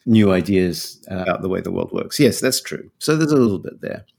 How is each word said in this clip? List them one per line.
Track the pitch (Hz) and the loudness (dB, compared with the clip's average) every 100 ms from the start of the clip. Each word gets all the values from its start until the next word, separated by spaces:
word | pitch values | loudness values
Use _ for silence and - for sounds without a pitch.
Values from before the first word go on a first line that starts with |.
| - | 2
new | 110 101 | 4 6
ideas, | 92 95 98 90 80 - - - | 4 2 2 0 -2 -10 -16 -12
uh, | 92 | -8
about | 92 - | -4 -4
the | 95 | -4
way | 92 | -6
the | 90 | -4
world | 92 87 | -6 -6
works. | - - - | -6 -6 2
Yes, | 139 - | 2 2
that's | 127 127 | -2 -2
true. | - - - _ | -6 -12 -14 _
So | - 156 | -4 0
there's | 156 | 2
a | 147 | 4
little | 117 95 | 4 0
bit | - - | -6 -12
there. | - - - | -10 -10 -14